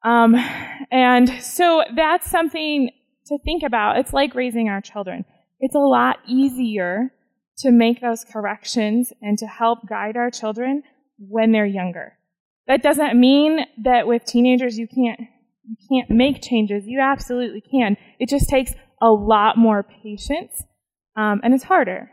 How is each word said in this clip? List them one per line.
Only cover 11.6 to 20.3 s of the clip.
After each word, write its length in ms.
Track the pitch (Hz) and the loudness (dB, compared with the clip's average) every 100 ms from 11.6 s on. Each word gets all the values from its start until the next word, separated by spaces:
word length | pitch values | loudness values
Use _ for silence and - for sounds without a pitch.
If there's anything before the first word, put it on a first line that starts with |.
| 208 | 2
younger. 460 | 196 180 175 - _ _ _ _ _ - | -2 -6 -8 -16 _ _ _ _ _ -2
That 160 | 269 | 0
doesn't 340 | 285 294 294 240 | 2 0 2 4
mean 420 | 247 277 302 320 269 - | 6 6 2 0 -6 -6
that 240 | 220 247 208 | 0 2 2
with 180 | 233 | -2
teenagers 540 | - 240 247 254 254 220 | -2 0 2 2 0 -6
you 80 | 226 | -8
can't, 320 | - 240 220 226 _ _ _ _ | -2 -2 -4 -16 _ _ _ _
you 100 | 220 _ | -18 _
can't 200 | 269 - | -2 2
make 300 | 220 254 277 | 2 2 0
changes. 440 | - 240 214 202 202 | -4 -2 -2 -4 -6
You 140 | 254 | -2
absolutely 600 | 269 277 - 247 247 208 | 0 -2 -4 -6 -6 -8
can. 340 | - 269 226 208 _ _ | -4 -2 0 -2 _ _
It 80 | 240 | -4
just 200 | 285 - | -2 0
takes 260 | 269 254 - _ _ | -2 -2 -10 _ _
a 80 | 226 | 2
lot 480 | 214 202 214 214 - | 2 4 2 2 4
more 240 | 226 208 | 4 4
patience, 800 | 196 _ 220 208 - | -4 _ -18 -14 -8